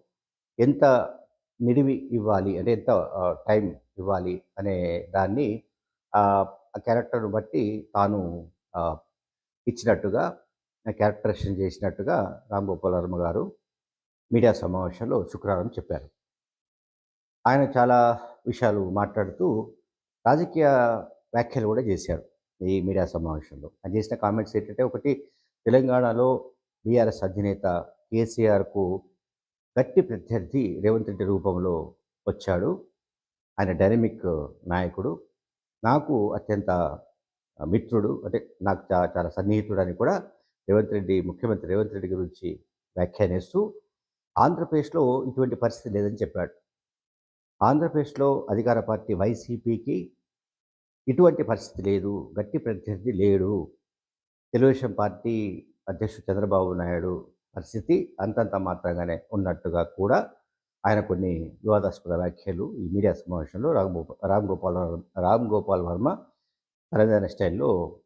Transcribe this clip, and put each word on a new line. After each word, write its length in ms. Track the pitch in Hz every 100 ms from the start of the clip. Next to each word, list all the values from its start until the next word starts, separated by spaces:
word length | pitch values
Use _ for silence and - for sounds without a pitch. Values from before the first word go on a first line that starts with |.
| _ _ _ _ _ -
ఎంత 260 | 123 147 147 127 90 - - _ _ -
నిడివి 480 | 120 123 135 131 -
ఇవ్వాలి, 460 | 120 107 98 95 92
అంటే 140 | 98
ఎంత, 180 | 110 120
ఆ, 540 | 104 80 98 90 80 -
టైమ్ 260 | 107 98 - _ -
ఇవ్వాలి 440 | 95 95 90 90 - -
అనే 480 | 101 92 87 87 -
దాన్ని, 480 | 98 95 113 131 113 - _ _ _ _
ఆ, 60 | 104 101 98 95 - _ 101
ఆ 20 |
క్యారెక్టర్ను 520 | 117 117 117 120 107
బట్టి 580 | 107 107 156 104 107 107
తాను, 560 | 104 101 104 87 87 82 _ _ 87
ఆ, 220 | 82 78 _ _ _ _ _ _ -
ఇచ్చినట్టుగా, 680 | 120 113 101 104 113 175 - _ _ _ _ 113
ఆ, 20 |
క్యారెక్టరైజేషన్ 680 | - 104 104 113 101 98 95
చేసినట్టుగా 880 | 95 - 98 87 104 165 98 - -
రామ్ 160 | 101 98
గోపాల్ 280 | 87 95
వర్మ 240 | 90 90 90
గారు 340 | 85 95 185 - _ _ _ _ _ _ -
మీడియా 200 | 120 113
సమావేశంలో 720 | 101 90 92 90 90 117 131
శుక్రవారం 420 | 87 - 101 92 101
చెప్పారు. 420 | - - 78 71 _ _ _ _ _ _ _ _ _ _ _ _ _ 120
ఆయన 260 | 139 135 135
చాలా 440 | 123 123 120 117 - - -
విషయాలు 440 | 117 117 104 92
మాట్లాడుతూ 840 | 98 101 110 95 101 180 110 - - _ _ _ _ 113
రాజకీయ 420 | 147 170 160 147 135 120 113 - - _
వ్యాఖ్యలు 320 | 120 120 131 107
కూడా 140 | 110
చేశారు 440 | 110 90 - 82 - _ _ -
ఈ 160 | 92 95
మీడియా 260 | 90 95 87
సమావేశంలో. 640 | 85 82 78 - 71 71 - 95
ఆయన 100 | 107
చేసిన 200 | 104 120
కామెంట్స్ 400 | 104 110 107 110
ఏంటంటే, 260 | 104 110
ఒకటి, 480 | 127 113 143 135 - _ _ _ 113
తెలంగాణలో 840 | 127 131 123 120 117 127 131 - _ _ _ 110
బీఆర్ఎస్ 380 | 120 110 107
అధినేత 400 | 95 98 101 98 98 87 - _ _
కేసీఆర్కు 880 | 113 113 - 110 101 95 101 92 95 - _ _ _ _ _ _ 123
గట్టి 200 | 131 -
ప్రత్యర్థి 800 | - 107 - 110 85 135 107 87
రేవంత్ 260 | 101 113 110
రెడ్డి 180 | 98
రూపంలో 680 | 98 95 98 90 92 85 78 - _ _ -
వచ్చాడు, 560 | 98 - 90 127 190 - _ _ _ _ _ _ -
ఆయన 120 | 95
డైనమిక్ 760 | 87 98 117 113 - 92 80 71 - 87
నాయకుడు, 560 | 90 87 - 113 165 - _ _ _ _ _
నాకు 500 | 113 147 151 131 104
అత్యంత 640 | 101 - 104 92 90 78 - - _ _ _ _ -
మిత్రుడు, 580 | 73 107 - 113 107 -
అంటే 320 | 104 107 - -
నాకు 320 | 95 90 -
చా-, 160 | 92 87 90
చాలా 120 | 85
సన్నిహితుడు 520 | 95 98 107 104 98
అని 140 | 90
కూడా 240 | 87 127 196 - _ _ _ -
రేవంత్ 240 | 104 107
రెడ్డి, 280 | 104 90 95
ముఖ్యమంత్రి 480 | 87 - 117 98 82
రేవంత్ 240 | 98 107
రెడ్డి 160 | 101 92
గురించి 560 | 92 90 - 90 78 _ _ _ 90
వ్యాఖ్యానిస్తూ 800 | 87 - 98 90 - 185 214 - _ _ _ _ _ -
ఆంధ్రప్రదేశ్లో 840 | 127 160 165 156 147 165 127 127
ఇటువంటి 320 | 131 131 127 120
పరిస్థితి 380 | 117 - 117
లేదని 200 | 101 101
చెప్పాడు. 380 | 101 - 90 87 - _ _ _ _ _ _ _ _ _ -
ఆంధ్రప్రదేశ్లో 840 | 104 147 165 151 143 - 139 139 -
అధికార 300 | 104 117 113
పార్టీ 340 | 107 107 -
వైసీపీకి 1000 | 92 101 113 - 117 113 113 - 180 180 _ _ _ _ _ _ _ _ _ -
ఇటువంటి 340 | 131 175 165
పరిస్థితి 480 | 127 110 - - 95
లేదు, 440 | 101 98 101 - 104
గట్టి 180 | 104 156
ప్రత్యర్థి 540 | 117 95 - 98 113
లేడు, 600 | 95 101 98 92 101 78 _ _ _ _ _ _ _ _
తెలుగుదేశం 400 | 117 135 131 127
పార్టీ 760 | 98 104 - 117 113 104 - - _ -
అధ్యక్షుడు 440 | 95 110 - -
చంద్రబాబు 400 | 98 101 98 92
నాయుడు 560 | 90 87 87 90 90 - _ _ -
పరిస్థితి 600 | - 113 - 180 175 -
అంతంత 340 | 98 110 107
మాత్రంగానే 680 | 98 92 90 87 85 87 82 -
ఉన్నట్టుగా 500 | 104 92 85 85 87
కూడా 480 | 82 - 98 165 - _ _ _ _ _ 98
ఆయన 140 | 107
కొన్ని 580 | 104 90 92 85 82 -
వివాదాస్పద 480 | 107 104 95 - 87
వ్యాఖ్యలు 640 | 85 90 - - 87 139 196
ఈ 120 | 87
మీడియా 240 | 98 101
సమావేశంలో 600 | - - 87 76 95 147
రామ్ 240 | 139 95 87
గోప-, 200 | 76 -
రామ్ 240 | 95 101 101
గోపాల్ 280 | 90 92 90
వర్మ, 260 | 87 85 - 95
రామ్ 280 | 92 117 117
గోపాల్ 340 | 104 98 92
వర్మ 420 | 87 87 135 208 - _ _ _ _ _ _
తనదైన 320 | 107 110 104 95
స్టైల్‌లో 760 | - 95 92 139 92 85 -